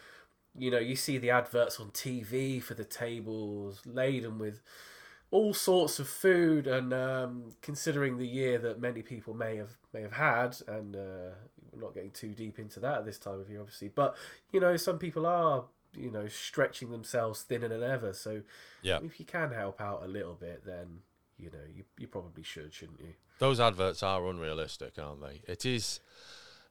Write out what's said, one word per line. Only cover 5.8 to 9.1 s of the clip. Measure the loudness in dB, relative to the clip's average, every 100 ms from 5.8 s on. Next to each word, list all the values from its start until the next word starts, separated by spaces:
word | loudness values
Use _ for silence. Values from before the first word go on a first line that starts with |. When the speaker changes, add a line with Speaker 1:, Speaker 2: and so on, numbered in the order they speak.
| 6 2
Speaker 1:
of | -4
food, | 4 6 8 8 6 4
and, | 2 2
um, | 2 2 0 -2 -6 -12 -12
considering | -8 -4 0 2 2 0
the | -2
year | 2 4 4
that | 2 0
many | -2 -2
people | -6